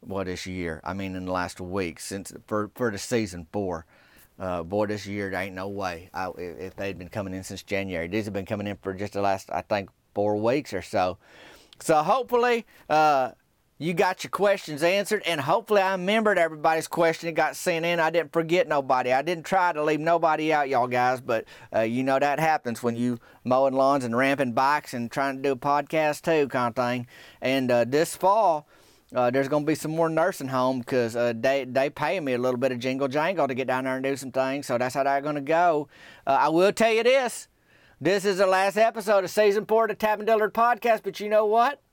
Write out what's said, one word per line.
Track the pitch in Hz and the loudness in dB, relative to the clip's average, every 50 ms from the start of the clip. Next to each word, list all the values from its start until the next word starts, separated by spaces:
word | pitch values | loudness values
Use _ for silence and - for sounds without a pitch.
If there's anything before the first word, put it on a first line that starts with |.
| - | -12
Well, | - 98 98 98 | -8 -6 -6 -4
this | 90 92 87 - | -6 -6 -8 -8
year. | 95 92 92 90 85 80 76 - | -10 -8 -6 -6 -6 -6 -8 -8
I | - 90 | -10 -8
mean, | 98 98 95 92 | -8 -8 -8 -8
in | 92 92 | -8 -8
the | 90 92 | -4 -4
last | 92 90 85 - - 92 | -4 -4 -4 -8 -12 -12
week, | 90 90 101 95 85 78 - | -8 -6 -4 -6 -6 -6 -10
since | - - 95 98 101 - - - _ | -12 -12 -10 -12 -12 -12 -16 -18 _
for, | _ 110 107 104 104 _ | _ -4 -4 -4 -6 _
for | - 127 120 | -4 -4 -4
the | 104 98 | -4 -6
season | - - 127 117 110 101 87 87 85 80 | -8 -4 -2 -2 -2 -2 -6 -12 -16 -10
four. | - 104 101 92 87 80 80 _ _ _ _ _ _ - - _ _ - | -8 -6 -4 -4 -6 -8 -10 _ _ _ _ _ _ -20 -20 _ _ -10
Uh, | 101 92 90 87 82 | -6 -6 -4 -4 -6
boy, | 85 95 104 107 | -4 -2 -2 -2
this | 101 104 104 98 | -2 -4 -8 -8
year, | 98 101 104 101 98 | -8 -8 -6 -6 -6
there | 92 90 | -4 -6
ain't | 92 101 92 | -6 -6 -8
no | 92 92 101 | -10 -10 -8
way. | 101 98 98 92 87 82 87 92 _ | -8 -6 -6 -6 -6 -8 -12 -14 _
I, | 90 92 92 - | -8 -8 -8 -8
if, | - 87 87 85 - | -8 -10 -10 -10 -10
if | 90 95 - | -12 -12 -10
they'd | - 101 98 98 85 | -8 -8 -8 -8 -8
been | 92 87 | -12 -10
coming | - 113 101 95 92 | -8 -8 -6 -6 -8
in | 92 95 | -10 -10
since | - 101 92 - | -10 -12 -14 -10
January, | - 104 98 98 95 92 82 82 | -6 -4 -4 -4 -4 -4 -4 -4
these | 85 90 110 107 | -4 -4 -4 -4
have | 107 101 | -4 -6
been | 101 95 | -8 -6
coming | - 110 104 101 | -6 -6 -6 -4
in | 101 101 95 _ | -6 -8 -6 _
for | 95 95 | -8 -6
just | 90 101 101 - | -6 -8 -8 -4
the | 98 101 | -2 0
last, | 98 98 98 - - | 0 0 -2 -4 -6
I | - 87 - | -6 -6 -4
think, | _ 110 104 98 - _ _ _ _ _ | _ -4 -4 -4 -6 _ _ _ _ _
four | - 101 104 104 | -2 0 0 0
weeks | 107 107 113 123 151 135 - - | 0 0 0 0 0 -2 -4 -8
or | 92 85 | -8 -8
so. | - - 104 90 92 90 - _ _ - - - - - - - _ - _ | -4 -2 0 0 0 -2 -6 _ _ -20 -20 -20 -20 -20 -20 -20 _ -20 _
So | - - 165 151 151 | 0 2 2 2 4
hopefully, | 165 208 269 247 202 247 240 233 247 240 226 226 _ - - - _ | 2 2 2 0 0 0 2 2 4 2 0 -2 _ -20 -20 -6 _
uh, | 151 156 156 151 147 135 131 117 - _ _ _ _ _ _ _ _ _ | 2 4 4 6 4 4 2 0 -4 _ _ _ _ _ _ _ _ _
you | 139 165 180 | -6 -4 0
got | 165 202 180 - - - | 0 0 0 0 -4 -8
your | - | -8
questions | - - 185 208 196 196 - - 151 143 151 | -4 0 2 2 2 2 -2 -8 -6 0 2
answered, | 170 185 202 202 - 214 202 180 | 2 2 2 0 0 -2 -2 0
and | 160 170 156 | -2 -2 -2
hopefully | 135 139 170 220 214 - 214 208 | 0 0 0 0 2 2 2 4
I | 190 190 196 | 4 4 2
remembered | 190 180 185 208 226 220 214 202 | 0 0 2 2 2 4 4 4
everybody's | 180 170 165 156 156 147 165 160 160 156 | 4 2 2 0 0 0 2 2 2 -2
question | - - 170 170 165 160 160 - 170 | -4 0 2 4 4 4 2 -4 -4
that | 165 | 0
got | 160 156 151 131 | 0 0 0 0
sent | - - - 170 160 160 | -2 -2 -2 -2 0 0
in. | 170 175 170 | 0 2 2
I | 165 160 | 2 2
didn't | 165 170 156 147 | 2 0 -2 0
forget | - 170 165 160 165 180 170 143 | 0 -2 0 2 2 2 2 2
nobody. | 151 147 139 131 135 127 127 123 | 2 0 2 2 2 2 2 2
I | 127 131 143 | 2 2 2
didn't | 160 180 165 147 | 0 -4 -4 -2
try | - 190 190 180 175 165 | 0 2 2 2 2 2
to | 151 151 | 2 0
leave | 151 156 151 | 2 2 2
nobody | 151 165 170 170 160 165 156 156 156 156 156 | 2 2 2 4 4 2 2 2 2 2 2
out, | 147 147 135 | 2 2 2
y'all | 135 123 120 | 2 2 2
guys, | 127 123 123 123 127 127 127 127 | 2 2 2 2 2 0 -2 -2
but, | 127 120 110 - - - - - - - | -2 -2 -2 -2 -6 -16 -20 -20 -4 -2
uh, | 107 | 0
you | 113 113 113 123 131 | 0 0 0 -2 0
know | 135 135 135 | 2 2 2
that | 139 143 143 135 | 2 2 2 2
happens | 160 160 156 147 _ 123 117 - - | 2 2 2 0 _ -4 -8 -2 -2
when | 120 117 | -4 -2
you | 117 120 123 123 113 _ - - - _ | 0 -2 -2 -2 -4 _ -20 -20 -12 _
mowing | 120 123 131 135 135 131 | 2 2 4 4 4 4
lawns | 131 135 135 143 143 127 | 4 4 4 4 2 0
and | 120 113 | -2 0
ramping | 117 131 135 139 139 143 123 117 | 2 2 2 2 0 0 -2 0
bikes | 120 131 135 147 151 143 - - | 2 2 4 2 2 -2 -4 -8
and | 127 117 117 | -8 -8 -6
trying | - - 139 139 135 | -4 -2 -2 -2 -4
to | 135 135 | -2 -2
do | 143 135 | -2 -2
a | |
podcast | 123 - 143 143 147 147 - - 160 156 151 151 147 | -2 -2 0 0 0 0 -2 -2 0 0 0 -2 -2
too, | - - 165 156 147 131 | -2 0 2 2 2 0
kind | 110 131 123 120 113 | 0 -2 -2 -2 0
of | |
thing. | - 123 120 123 123 120 - - - - - - _ | 0 -2 -2 -2 -4 -6 -10 -16 -20 -20 -20 -20 _
And, | - 127 131 135 131 123 | -4 -2 0 0 2 2
uh, | 123 120 120 | 4 2 2
this | 117 127 147 165 170 - | 2 2 0 0 0 -2
fall, | - - 185 196 220 220 190 165 151 147 _ _ _ _ _ _ _ _ _ - | 0 2 2 4 4 4 2 2 0 -4 _ _ _ _ _ _ _ _ _ -2
uh, | 123 123 123 | 0 0 2
there's | 123 135 139 135 | 2 0 0 2
gonna | 143 151 147 | 0 0 0
be | 147 156 | 0 -2
some | - - 156 156 | -2 -2 -6 -2
more | 165 165 160 | 0 0 0
nursing | 160 160 165 185 185 - 147 131 | 2 2 0 0 0 -4 -8 -4
home | 131 127 127 131 131 131 120 | -2 0 0 0 0 -2 -4
'cause, | - - 127 120 113 110 | -2 0 0 0 0 0
uh, | 120 120 120 117 | 0 0 0 0
they, | 113 113 131 135 139 135 | 0 0 0 0 0 -2
they | 127 123 135 135 147 | -2 0 0 0 0
pay | 147 - 151 151 175 190 | -2 -4 -2 -2 -2 -2
me | 160 135 127 | -2 -2 -2
a | 120 | 0
little | 123 127 127 120 | 0 0 0 0
bit | 127 135 127 | 0 0 -2
of | 123 | -2
jingle | 117 131 131 135 139 139 | -4 -4 -2 -2 -2 -2
jangle | 123 151 151 170 196 165 147 135 | 0 0 -2 0 0 0 -2 -2
to | 127 | 0
get | 120 135 | -4 -2
down | 123 127 127 131 | -2 -2 -2 -2
there | 131 131 | -2 -4
and | 131 131 | -2 -2
do | 139 139 | -4 -4
some | 131 139 131 | -4 -6 -6
things, | 120 131 131 131 135 143 139 | -2 -2 -2 -2 -2 -6 -4
so | - 135 | -4 -2
that's | 117 123 127 127 | 0 0 -2 0
how | 147 135 | 0 0
that's | 135 139 143 139 | 0 0 0 -2
gonna | 151 151 147 | -2 -6 -6
go. | 139 135 160 160 175 180 160 147 151 _ _ - - - - - _ | -2 0 2 2 4 4 2 0 -2 _ _ -20 -20 -20 -20 -12 _
Uh, | - 135 131 | 0 2 4
I | 127 147 | 4 4
will | 160 165 180 202 202 | 4 4 4 4 4
tell | - 226 226 220 | 2 2 2 2
you | 220 226 | 2 4
this. | 240 254 277 262 233 - - - _ _ _ _ _ _ _ _ _ _ _ | 4 4 4 2 0 -6 -8 -16 _ _ _ _ _ _ _ _ _ _ _
This | 131 156 190 202 175 | 0 0 0 2 2
is | 202 196 180 | 0 2 2
the | 202 | 4
last | 185 185 185 190 196 185 | 4 4 4 2 2 2
episode | 208 220 226 226 - 202 190 214 196 185 | 4 2 2 2 -2 -2 2 2 2 2
of | 170 | 0
season | - - 214 208 196 214 208 | 2 4 4 4 4 2 0
four | - 220 226 226 | 2 2 2 2
of | 220 | 2
the | 214 | 0
Tavin | - - 214 214 202 214 | -2 0 0 0 0 2
Dillard | 214 226 214 214 208 - | 2 2 4 2 0 2
podcast, | 226 226 240 247 226 - 240 226 214 - | 2 2 2 2 0 2 0 0 0 0
but | 196 170 - | -8 -8 -6
you | 202 208 | -6 0
know | 214 214 220 | 2 2 4
what? | 214 214 226 233 262 285 277 _ _ | 4 4 4 4 2 0 -4 _ _